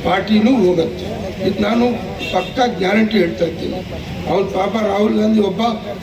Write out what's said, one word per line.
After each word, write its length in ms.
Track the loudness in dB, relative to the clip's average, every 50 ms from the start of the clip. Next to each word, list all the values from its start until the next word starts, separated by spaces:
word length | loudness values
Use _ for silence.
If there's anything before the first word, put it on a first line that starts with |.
| 0
ಪಾರ್ಟಿನೂ 520 | 0 0 0 2 2 4 4 6 4 4
ಹೋಗುತ್ತೆ. 600 | 6 4 4 4 2 0 0 -2 -6 -8 -8 -6 -6 -6 -8 -6 -2 -2 -2
ಇದು 120 | 0 0
ನಾನು 280 | 0 0 2 2 2 2 0 -2 -6 -8 -8 -8 -6 -2
ಪಕ್ಕಾ 340 | -2 -2 -2 -2 0 0 0
ಗ್ಯಾರಂಟಿ 520 | 0 0 -2 0 2 2 2 2 4 4 2
ಹೇಳ್ತಾ 260 | 2 2 0 -2 -2
ಇದ್ದೀನಿ. 300 | -2 -2 -6 -6 -6 -6 -6 -8 -10 -10 -10 -10 -10 -10 -8 -4 -2
ಅವ್ನು 160 | 0 0 0
ಪಾಪ 300 | 0 -2 -2 -2 -2 -2
ರಾಹುಲ್ 420 | -2 -2 0 0 2 2 2 2 2
ಗಾಂಧಿ 220 | 2 2 4 2
ಒಬ್ಬ 220 | 2 2 0 0 0 -2 -2 -4 -8 -10 -10 -8